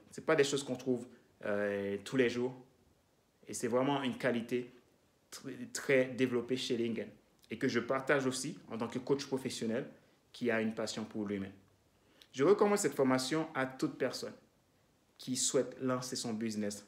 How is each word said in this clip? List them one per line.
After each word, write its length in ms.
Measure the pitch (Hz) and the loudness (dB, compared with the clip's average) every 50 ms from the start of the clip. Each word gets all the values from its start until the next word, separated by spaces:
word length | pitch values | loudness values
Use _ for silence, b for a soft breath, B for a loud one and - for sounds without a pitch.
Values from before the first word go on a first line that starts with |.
| - - | -14 -18
Ce 80 | - - | -16 -6
n'est 60 | - | 0
pas 100 | - 160 | 2 4
des 80 | 151 139 | 4 4
choses 200 | 139 147 131 - | 4 2 -2 -2
qu'on 120 | - 127 | -4 -6
trouve, 320 | 127 - 131 127 117 113 - B B B B B - - | -4 -2 0 0 -2 -2 -8 B B B B B -8 -4
euh, 520 | 107 104 101 104 101 101 101 101 98 101 101 98 | -2 0 0 0 0 0 0 0 -2 -2 -4 -4
tous 140 | - 135 | -2 2
les 120 | 131 123 117 | 4 4 4
jours 240 | 110 123 123 127 131 - - - _ _ _ _ _ _ _ _ _ _ _ _ _ _ - | 2 0 -2 -4 -4 -8 -18 -20 _ _ _ _ _ _ _ _ _ _ _ _ _ _ -14
et 80 | - - | -12 -8
c'est 140 | - - 113 | -4 -2 2
vraiment 340 | 117 127 131 143 143 135 135 | 2 2 4 2 2 2 0
une 140 | 123 113 | -2 -2
qualité 540 | - - 127 120 117 110 - 127 123 123 - - - _ _ _ _ _ _ _ _ _ - | 0 0 0 0 0 0 -2 -2 -2 -2 -4 -12 -20 _ _ _ _ _ _ _ _ _ -18
tr-, 160 | - - - 135 135 127 123 110 | -16 -14 -12 -12 -10 -10 -12 -10
très 340 | - - - - 139 131 127 | -10 -6 0 4 4 4 4
développée 520 | 127 - 110 131 120 120 120 117 - 131 | 4 2 0 0 2 2 0 0 0 -2
chez 200 | 131 - - 127 | -2 0 0 0
Lingen 320 | 113 117 120 110 110 101 - - - _ _ _ _ _ - | 0 0 0 -2 -4 -6 -8 -12 -20 _ _ _ _ _ -12
et 80 | 113 | -6
que 100 | - 139 | -2 0
je 120 | 131 110 - | 0 2 2
partage 480 | - - 135 135 131 - 151 139 131 | 0 0 0 0 2 2 2 2 2
aussi 320 | 131 127 - - 151 - - - - | 0 0 -2 -4 -6 -8 -10 -12 -8
en 80 | 113 | -6
tant 100 | 110 117 | -4 -4
que 120 | 113 - 127 | -4 -4 -4
coach 260 | - - 143 139 - | 0 0 0 0 0
professionnel 600 | - 139 131 - 120 - - 117 110 107 87 78 - - b b b b b b b | -2 -4 -4 -2 -4 -4 -4 -2 -2 -2 -2 -4 -6 -10 b b b b b b b
qui 200 | - - 123 113 | -8 -2 0 2
a 100 | 113 113 | 2 2
une 140 | 113 113 110 | 2 0 -2
passion 300 | - 110 107 - 117 107 | -2 -4 -4 -4 -6 -6
pour 200 | - - 110 104 | -6 -6 -4 -4
l'humain. 260 | 101 104 98 95 95 98 - - _ _ _ _ _ _ _ b b b b b b | -2 -2 -4 -4 -6 -10 -16 -20 _ _ _ _ _ _ _ b b b b b b
Je 120 | b 127 139 | b 4 6
recommande 360 | 170 208 202 214 208 202 202 | 6 8 6 6 4 4 4
cette 160 | - 139 - | 2 2 2
formation 520 | - 135 131 131 127 127 - 151 160 156 - - | 2 4 4 4 4 2 2 0 0 -2 -2 -2
à 140 | 131 131 | -2 -2
toute 280 | 131 - - 160 139 - | -2 -2 -2 -4 -2 -2
personne 380 | - 139 120 - - - 107 - - - _ _ _ _ _ _ _ _ _ _ _ _ _ _ - | 0 -2 -2 -2 -4 -8 -10 -12 -14 -20 _ _ _ _ _ _ _ _ _ _ _ _ _ _ -12
qui 160 | - 131 127 | -6 -4 -2
souhaite 420 | 127 - - - 131 120 - - - | 0 2 2 4 2 2 2 -2 -4
lancer 360 | 131 127 127 127 127 - 127 | 0 0 0 0 -2 -4 -6
son 180 | - - 120 110 | -4 -4 -4 -2
business 500 | 107 117 113 104 107 104 101 104 - - | -2 -2 -2 -2 -2 -4 -4 -4 -8 -12